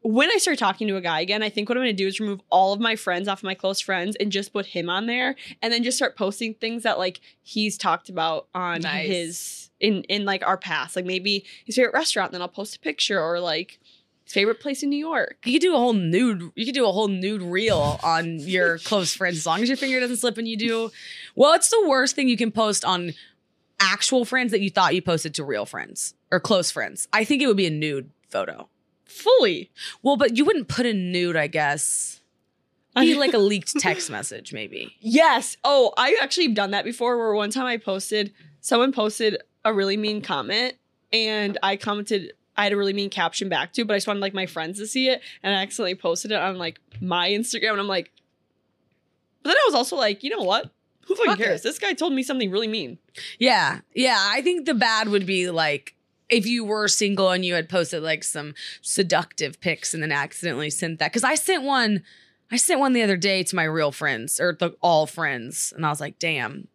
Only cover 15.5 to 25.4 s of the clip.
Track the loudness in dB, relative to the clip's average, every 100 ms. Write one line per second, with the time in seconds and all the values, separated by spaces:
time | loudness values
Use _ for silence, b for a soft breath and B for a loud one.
15.5 | 2 4 4 4 2 2 2 2 0 -6
16.5 | -8 -4 2 2 2 0 0 -2 -4 -2
17.5 | 0 2 2 2 0 0 0 0 -6 -2
18.5 | 2 2 0 0 0 0 -2 -2 -2 -2
19.5 | 0 2 0 0 0 -2 0 -2 -2 -6
20.5 | -4 -2 -2 -4 B B B B 4 6
21.5 | 6 6 4 4 4 2 2 2 2 0
22.5 | 0 0 0 0 -2 -2 -10 B B _
23.5 | _ _ _ 2 2 0 0 0 -2 0
24.5 | 0 0 2 2 2 0 -2 -2 -8